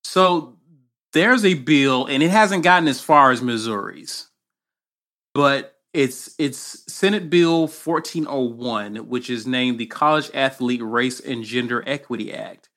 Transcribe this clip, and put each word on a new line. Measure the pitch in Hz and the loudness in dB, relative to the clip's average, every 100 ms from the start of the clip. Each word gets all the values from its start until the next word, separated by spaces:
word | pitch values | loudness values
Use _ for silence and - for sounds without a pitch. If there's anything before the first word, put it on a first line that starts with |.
So | - 185 185 175 135 _ _ _ _ _ _ | -2 2 4 2 -4 _ _ _ _ _ _
there's | 156 202 254 | 2 4 4
a | 202 | 2
bill, | 165 127 147 135 127 131 | 0 2 2 4 2 0
and | 135 | 0
it | 160 | 4
hasn't | 208 208 190 | 4 2 2
gotten | 170 180 160 | 4 4 2
as | 127 | -2
far | - 151 135 | 4 6 6
as | 123 | 4
Missouri's, | 123 117 113 104 98 82 - - - _ _ _ _ _ _ _ _ _ _ | -2 -4 -4 -6 -8 -14 -16 -16 -16 _ _ _ _ _ _ _ _ _ _
but | 139 143 139 - _ _ | 0 2 0 -6 _ _
it's, | 165 135 131 - - | -2 -2 -4 -18 -6
it's | 147 131 - - - | -6 -6 -16 -18 -18
Senate | - 196 208 170 | -2 0 0 0
Bill | 175 170 165 160 | 2 4 2 0
fourteen | - - 160 165 170 151 | -4 -4 -4 -4 -8 -4
oh | 139 | -4
one, | 123 117 123 113 104 107 113 | -4 -4 -6 -6 -6 -12 -8
which | 123 123 | -8 -6
is | 120 120 | -8 -4
named | 127 127 117 | -2 -2 -2
the | 113 | -8
College | - 151 151 151 | 0 2 2 -2
Athlete | 139 135 135 123 123 | -2 -2 -2 -4 -4
Race | 110 117 127 123 | -2 -2 -2 -6
and | 139 120 | -10 -10
Gender | 110 120 120 120 123 | -6 -6 -4 -6 -6
Equity | 143 - 113 - | -8 -8 -10 -8
Act. | - - 92 _ | -10 -14 -16 _